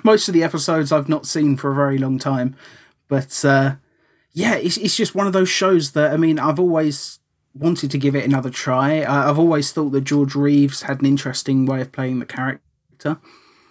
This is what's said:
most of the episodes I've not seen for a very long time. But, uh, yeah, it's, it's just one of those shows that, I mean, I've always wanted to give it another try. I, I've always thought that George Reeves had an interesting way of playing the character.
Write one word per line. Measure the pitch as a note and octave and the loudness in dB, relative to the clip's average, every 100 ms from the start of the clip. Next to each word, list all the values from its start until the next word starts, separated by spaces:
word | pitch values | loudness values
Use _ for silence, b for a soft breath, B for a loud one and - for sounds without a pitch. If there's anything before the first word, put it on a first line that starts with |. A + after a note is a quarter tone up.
most | A3 G#3+ - | 2 4 4
of | |
the | E3+ | 0
episodes | D#3+ D#3+ - D#3+ C#3+ | 0 -2 -2 0 2
I've | D3+ C#3+ | 0 0
not | D3+ - | -4 -2
seen | D#3+ D3 C3 | 0 0 0
for | C#3+ | -2
a | |
very | C#3 C#3 C3+ | 0 0 0
long | C3 C3 | -2 -2
time. | C#3+ C3 B2+ - B B B B - | -2 -2 -4 -6 B B B B -4
But, | C#3 C3+ - | -4 -2 0
uh, | C#3 C3+ C3+ C3+ _ _ _ _ _ | 2 4 2 -2 _ _ _ _ _
yeah, | D#3 A3+ E3+ | -4 -2 0
it's, | F3 - | -2 -2
it's | F#3+ - | -2 -2
just | G#3 | -2
one | F#3+ G3 | -2 0
of | |
those | F#3+ F3+ | 2 0
shows | - F#3+ F3 C#3 | 0 2 2 2
that, | D3+ D3+ | 0 0
I | D#3 | 2
mean, | E3 D#3 | 2 2
I've | D3 D3 | 0 0
always | F3+ D#3+ D#3 C#3 - - _ _ _ | 0 2 0 -4 -10 -16 _ _ _
wanted | C3+ D#3+ E3+ C#3 | -4 -2 -2 -2
to | C#3+ | -2
give | C#3 | 0
it | C#3 A#2 | 0 0
another | C3+ B2+ | 0 -2
try. | - C3 B2+ C#3 D#3 | -6 -2 0 2 0
I, | B2+ C3 D3+ | 0 0 2
I've | D3 | 2
always | E3+ D3+ C#3 | 2 2 -2
thought | E3 D3 | -2 -2
that | C#3 | -2
George | C3+ D3 C#3 | 0 0 0
Reeves | C#3+ C#3+ C#3+ C#3 - | 0 2 4 2 0
had | - C3+ | -6 0
an | C#3 | 2
interesting | C#3 C3 C3+ - C3+ | 2 -2 -6 -2 0
way | C3 C3 | 0 -2
of | C3 | -6
playing | - C3 B2+ | -6 -4 -4
the | A#2 | -8
character. | - C3 - _ _ _ _ D3 D#3+ b b b b b | -6 -6 -6 _ _ _ _ -6 -6 b b b b b